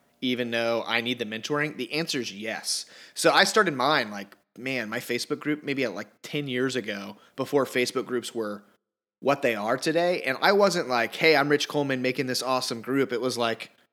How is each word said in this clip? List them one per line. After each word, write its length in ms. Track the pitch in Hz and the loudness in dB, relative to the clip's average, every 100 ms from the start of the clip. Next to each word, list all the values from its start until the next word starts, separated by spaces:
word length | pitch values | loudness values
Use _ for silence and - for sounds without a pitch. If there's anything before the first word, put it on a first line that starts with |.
| _ - | _ -6
even 320 | 127 123 120 | -2 -2 0
though 320 | 117 117 117 - | 0 0 0 0
I 140 | 113 | -2
need 180 | 117 123 | -2 -4
the 60 | 110 | -4
mentoring?" 500 | 110 - 147 151 - | -6 -4 -2 -2 -4
The 160 | 127 | -6
answer 280 | 147 165 143 | -4 -2 -2
is 120 | 110 | -4
yes. 540 | 98 107 92 - - - - - | -6 -8 -6 -4 -6 -6 -18 -16
So 180 | - 160 | 0 4
I 100 | 147 | 6
started 320 | 196 220 196 | 6 4 2
mine, 380 | 139 131 151 113 | 4 2 2 0
like, 240 | 101 98 - _ - | -6 -14 -18 _ -12
man, 320 | 127 131 110 | -6 -4 -4
my 120 | 113 | -6
Facebook 400 | - 120 - 147 | -4 -4 -2 -6
group 240 | 147 151 | -2 -4
maybe, 200 | 143 139 | -4 -2
uh, 60 | 123 | -2
like, 180 | 92 110 _ | -4 -12 _
ten 240 | - 151 143 | -8 -6 -4
years 300 | 123 131 123 | 0 0 0
ago, 400 | 107 101 98 101 _ | -4 -6 -8 -14 _
before 300 | - 127 143 127 | -8 0 2 2
Facebook 400 | 131 123 131 104 | 2 0 0 -2
groups 260 | 123 110 | -4 -4
were 300 | 117 107 104 - _ _ _ _ _ | -6 -6 -8 -14 _ _ _ _ _
what 220 | 127 143 | 0 2
they 140 | 127 107 | 2 0
are 200 | 107 131 | 0 0
today. 460 | - 160 175 180 | 0 2 2 0
And 160 | 127 131 | -2 2
I 120 | 170 | 4
wasn't 360 | 202 202 170 127 | 6 4 2 0
like, 280 | 123 113 - | 0 0 2
"Hey, 180 | 165 | 6
I'm 140 | 147 143 | 6 6
Rich 180 | 147 - | 2 2
Coleman 320 | 147 139 131 | -2 0 0
making 260 | 127 123 127 | 0 -2 -2
this 160 | 123 | -2
awesome 360 | 123 131 - 117 | 0 0 -2 -6
group." 320 | 110 135 135 | -2 0 2
It 80 | 120 | 2
was 160 | 127 113 | 0 0
like, 360 | 113 113 - _ _ | 0 -2 -8 _ _